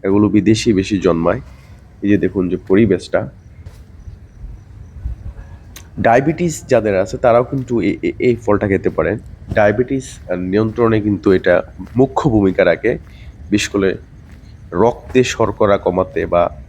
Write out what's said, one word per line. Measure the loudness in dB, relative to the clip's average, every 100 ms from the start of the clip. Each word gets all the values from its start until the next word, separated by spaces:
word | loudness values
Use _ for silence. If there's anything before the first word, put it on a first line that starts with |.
এগুলো | 2 2 4
বিদেশি | 4 2 2 2
বেশি | 0 0 0
জন্মায়। | 2 2 0 -2 -6 -20 -20 -20 -20 -6
এই | 0
যে | 2
দেখুন | 0 -2 -2
যে | -4
পরিবেশটা, | 2 2 4 0 -2 -4 -4 -14 -20 -20 -20 -20 -20 -20 -20 -20 -20 -18 -18 -18 -20 -20 -20 -14 -12 -12 -14 -16 -20 -20 -20 -20 -16 -2
ডায়াবেটিস | 2 2 2 -2 -4 -4 0
যাদের | 0 2 0
আছে, | -2 0
তারাও | 2 2
কিন্তু | 0 -6 -4 -2
এ-, | -2 -2
এ-, | -4 0
এই | 0 0
ফলটা | 0 0 2
খেতে | 0 0
পারেন। | -2 -2 -4 -8 -20 -4
ডায়াবেটিস, | 2 2 2 -2 -4 -6 -18 -8
আহ, | -6
নিয়ন্ত্রণে | 0 0 0 0 2 2
কিন্তু | 0 0 2
এটা | 2 4 2 0 -16 -6 0
মুখ্য | 0 2 0
ভূমিকা | 2 2 2
রাখে, | 2 2 -2 -4 -10 -20 -20 -20 -4
বিশেষ | -2 -2
করে | -2 -2 -2 -12 -20 -20 -20 -20 -20 -8
রক্তে | 0 0 0 -2 0
শর্করা | 0 -2 -4 0 0 2
কমাতে | 0 -2 -2 -4 -2
বা | 0 0 -4